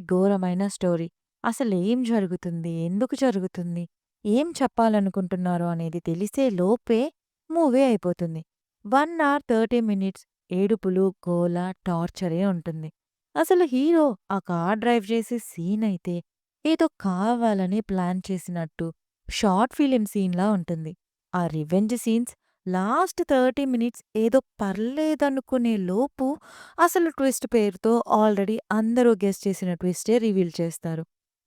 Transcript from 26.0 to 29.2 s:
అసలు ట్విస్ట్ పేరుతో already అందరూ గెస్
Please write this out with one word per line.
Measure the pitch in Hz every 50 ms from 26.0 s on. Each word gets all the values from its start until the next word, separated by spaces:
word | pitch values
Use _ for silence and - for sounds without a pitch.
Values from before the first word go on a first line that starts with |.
| 269 285 _ - 262 262 302 - - - - - - - -
అసలు | - 330 339 - 370 339 330
ట్విస్ట్ | - - 269 269 240 - -
పేరుతో | - - 233 208 202 180 - - 220 233 233 - -
already | - 214 214 214 208 196 196 196 214 233 - -
అందరూ | 202 214 220 226 233 247 247 240 226
గెస్ | 180